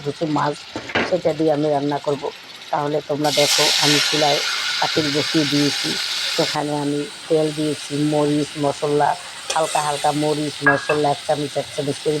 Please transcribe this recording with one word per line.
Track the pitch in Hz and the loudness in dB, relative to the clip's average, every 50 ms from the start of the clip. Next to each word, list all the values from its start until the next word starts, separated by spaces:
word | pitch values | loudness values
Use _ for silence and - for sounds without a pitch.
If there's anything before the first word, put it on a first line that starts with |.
| 143 | -4
কিছু | 143 135 - 170 156 151 143 | -6 -4 -2 -2 0 0 2
মাছ, | 143 147 147 - - - - - - - - - - - | 2 0 -2 -4 -8 -12 -10 -10 -6 -4 -2 -2 0 0
সেটা | 185 170 - 165 156 147 | 0 0 2 0 0 2
দিয়ে | 160 160 151 143 | 2 2 4 4
আমি | 151 156 147 | 2 2 2
রান্না | 139 139 147 147 143 - | 2 0 0 -2 -2 0
করব। | 151 143 135 151 - - - - - - - - - | -2 -2 -2 -4 -6 -8 -10 -14 -18 -18 -18 -8 -4
তাহলে | - 156 147 147 151 151 147 - | -2 -2 0 0 -2 -2 -2 -2
তোমরা | 147 143 151 147 143 147 | -2 0 2 2 2 4
দেখো, | 147 151 - - 151 151 - - 151 | 2 4 4 2 2 2 2 2 4
আমি | 147 147 143 147 - | 4 4 4 2 2
চুলায় | - 151 151 143 143 - - - - - - - - - | 2 2 4 4 2 2 0 -2 -2 -2 -2 -2 -2 -2
পাতিল | 165 - - 160 156 147 139 | -2 0 0 0 0 0 0
বসিয়ে | 151 139 - - 160 151 135 | 0 0 2 2 2 2 2
দিয়েছি, | 143 147 147 143 - - - 156 - - - - - - - - - | 2 2 2 2 0 0 -2 -2 -2 -2 -4 -4 -4 -4 -4 -2 0
সেখানে | - 156 - - 151 147 147 147 147 143 | 0 0 0 0 -2 -2 -2 -2 -2 -2
আমি | 143 147 143 147 147 - - - - | 0 -2 -2 -4 -6 -8 -10 -2 0
তেল | 165 156 156 156 151 151 | 2 2 2 2 0 0
দিয়েছি, | 151 151 143 - - - 143 143 151 151 | -2 -2 -2 -4 -6 -4 -2 0 2 2
মরিচ, | 151 147 147 147 147 151 147 - - 156 143 | 2 2 2 4 2 2 0 -2 -2 -2 0
মশলা, | 143 139 - - 147 147 147 143 147 - - - - - - - - - | 0 0 0 0 0 2 2 2 2 0 -2 -6 -12 -14 -12 -8 -4 0
হালকা | 160 160 156 - 151 147 151 | 0 0 0 0 0 0 0
হালকা | 147 139 - 151 147 147 151 | 0 0 0 0 2 2 2
মরিচ, | 151 151 147 151 147 - - 143 143 | 2 2 0 -2 -4 -4 0 2 2
মশলা | 147 135 - - 151 151 147 143 143 | 2 2 2 0 0 2 2 2 2
এক | - - | 0 0
চামচ, | - 151 143 147 135 - 143 | -2 -2 -2 -2 -4 -4 -4
এক | 135 - - | -6 -4 -4
চামচ | - 143 143 135 - - | -4 -2 -2 -4 -2 0
করে | 160 151 151 | -2 0 0